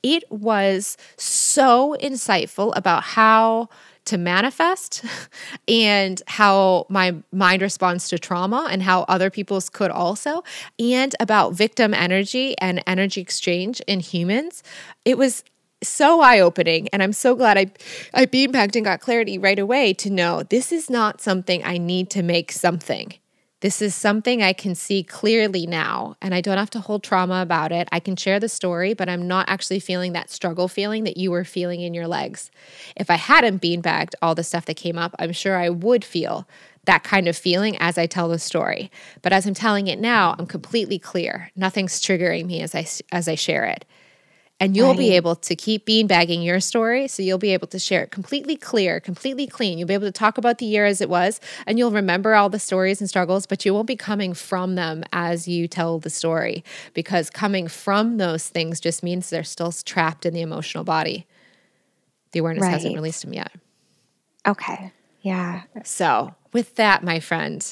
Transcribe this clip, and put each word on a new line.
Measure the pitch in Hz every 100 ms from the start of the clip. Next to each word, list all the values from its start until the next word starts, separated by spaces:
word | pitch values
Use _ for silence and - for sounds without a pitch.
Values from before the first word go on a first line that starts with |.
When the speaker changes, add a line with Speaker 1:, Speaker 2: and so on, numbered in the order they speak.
Speaker 1:
It | 247 330 -
was | 214 214 208 196 190 208 - - -
so | - - - - 269 240 285 302
insightful | 285 262 - 190 156 - 208 -
about | 185 170
how | - - 220 220 226 226 233 - - _ -
to | 202
manifest | 175 185 240 - 339 370 - - 233 - - -
<laughs> | - - -
and | 226 214 202 196 185 -
how | - 208 196 190 180 -
my | 196 185 165 -
mind | 190 185 185
responds | 190 - 185 175 -
to | 170
trauma | - 175 190 240 320
and | 196
how | 185 185
other | - 185 190
people's | 208 196 196 -
could | - 190
also, | - 175 208 294 320 - - - -
and | 233 254 269 -
about | 202 214 139
victim | 175 214 - 220
energy | 208 175 190 202 254 269 -
and | 185 180 -
energy | 185 196 190
exchange | 180 - - 175 190 254 -
in | 196
humans. | 170 180 175 220 320 - - - - -
It | - 254
was | 262 226 - _ _ _
so | - - 294 330
eye-opening, | 269 226 175 170 165 165 196
and | 196
I'm | 190
so | 208 247
glad | 247 240 196
I, | 190 _ - - -
I | 254
beanbagged | 254 254 269 262 202
and | 226 214
got | 180
clarity | - 233 214 190
right | 190 196
away | 202 254 233
to | 185 208
know | 190 170 165
this | 151 240 254
is | 339 -
not | 240 214 -
something | - 190 180 180
I | - 175
need | 170 185 185
to | 202
make | 175 175 170
something. | - 175 175 - 123 - - _ _ _ _
This | 196 -
is | 208
something | - 220 214 214 247
I | 196
can | 190 202
see | 175 - 196
clearly | 170 - 202 226 214 185 170
now, | 165 156 - - -
and | 196
I | 180
don't | 190 190
have | 214
to | 233
hold | 190 208
trauma | - 190 185 185
about | 175 165 156
it. | 170 175
I | 170
can | 196 180
share | - 202
the | 214
story, | - 185 175 190
but | 220 180
I'm | 180 180
not | 185 -
actually | 190 - 190
feeling | - 180 180
that | 170 -
struggle | - 180 165 180
feeling | - 202 220
that | 214 -
you | 185
were | 175
feeling | 180 185 175 175
in | 175
your | 170 170
legs. | 156 - - - _ - - - -
If | 196
I | 170
hadn't | - 311 240 190
beanbagged | 170 175 170 165 175 -
all | 170
the | 165
stuff | 170 175
that | 160 160
came | 175 170
up, | 170 -
I'm | 165
sure | 175 196 185
I | 175
would | 175 196 247 -
feel | 180 156 - 185 - - _ -
that | 170
kind | - 196 170
of | 165
feeling | 185 175 214 202
as | 170 175
I | 165
tell | 180 170
the | 165
story. | - 165 - - 196 - - -
But | -
as | 190 196
I'm |
telling | 190 226 202 196
it | 151
now, | 226 233 180 -
I'm | 175
completely | 170 - 233 202 185
clear. | - 185 165 - 175
Nothing's | - 190 202 185 -
triggering | - 185 175 170 170
me | 170
as | 160
I | -
s-, | 165 - -
as | 175 165
I |
share | 156 - 160 110
it. | - - _ _ _ _ _ _ _
And | 196 196
you'll | 262
be | 269 247
Speaker 2:
Right. | 180
Speaker 1:
able | 170 170
to | - 165
keep | - 220 -
beanbagging | 220 214 175 170 170
your | 170 180
story, | - 233 226 247 269
so | -
you'll | 190 185
be | 208
able | 190 180
to | 190
share | - 180
it | -
completely | - 185 285 285 311
clear, | - 233 185 165
completely | - 175 262 262 277
clean. | - 214 170
You'll | 175
be |
able | 196 202
to |
talk | - 220 -
about | 220 -
the | 226
year | 208
as | 208 196
it | 202
was, | 175 180 214 - - -
and | 226
you'll | 240
remember | 208 196 180 208
all | 220 202
the | 202
stories | - 185 185 196
and | 196
struggles, | 190 175 190 -
but | 196
you | 208
won't | 202 226
be | 247
coming | - 208 190
from | 175 - 190 185
them | 180 165 160 -
as | 175 170 170 170
you | 175 170
tell | - 170 165
the | 156
story, | - 165 165 - - - - -
because | - 165 180 160
coming | - 208 190 170
from | - - 202 226 233
those | 180 165 -
things | 170 165 165
just | 170 165
means | 175 180 180
they're | 165
still | 151 - 170
s-, | 165
trapped | - - 165 160 175
in |
the | 165
emotional | 165 156 160 160
body. | 165 160 160 - - _ _ _ _ _ _ _ _ _ _
The | 170
awareness | 165 160 190
hasn't | 156 170
Speaker 2:
Right. | 160
Speaker 1:
released | 156 160
them | -
yet. | - - - _ _ _ _ _ _ _ _ -
Speaker 2:
Okay. | 202 - - 190 _ _ _
Yeah. | 196 185 175 175 - 220
Speaker 1:
So | - - 170 117 127 _ _
with | 233 233 -
that, | 214 196
my | 175 165
friend | - 165 147 156 -